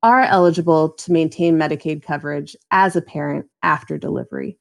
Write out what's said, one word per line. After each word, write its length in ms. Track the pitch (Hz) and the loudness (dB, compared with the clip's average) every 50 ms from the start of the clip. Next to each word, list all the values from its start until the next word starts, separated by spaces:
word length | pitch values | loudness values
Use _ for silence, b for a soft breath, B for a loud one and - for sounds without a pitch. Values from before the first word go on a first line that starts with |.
are 200 | - 226 240 262 | 4 4 4 4
eligible 680 | 262 - - 190 180 175 165 175 165 170 165 160 156 160 156 | 4 2 4 4 4 4 2 2 0 2 2 2 2 0 -2
to 180 | - - - | -8 -4 -2
maintain 440 | 175 165 160 160 - - 175 170 165 | 0 0 0 0 -2 -2 0 2 2
Medicaid 460 | 160 156 151 156 147 - 160 156 151 | 2 0 0 -4 -6 -6 -8 -8 -8
coverage 540 | - - 156 143 147 147 147 147 143 151 - - _ _ | -8 -8 -8 -8 -6 -8 -8 -8 -10 -12 -16 -20 _ _
as 240 | - 190 190 190 175 | 2 2 2 2 2
a 60 | 175 | -2
parent 440 | 165 - - 156 147 147 143 151 - _ _ _ | -4 -4 -8 -6 -6 -4 -6 -6 -8 _ _ _
after 340 | - 170 156 151 - - 156 | -2 -2 -2 -2 -4 -8 -10
delivery. 640 | 151 147 - - - 123 - - - - - - _ | -8 -6 -6 -6 -6 -8 -8 -10 -10 -10 -10 -12 _